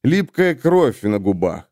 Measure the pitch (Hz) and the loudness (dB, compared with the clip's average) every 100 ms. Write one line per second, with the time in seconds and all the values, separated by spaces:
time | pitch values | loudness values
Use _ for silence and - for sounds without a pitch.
0 | 127 190 180 - 185 160 165 180 147 - | 0 0 -2 -2 -2 0 2 2 2 0
1 | 104 104 98 92 87 82 - | -4 -2 -2 -2 -4 -6 -16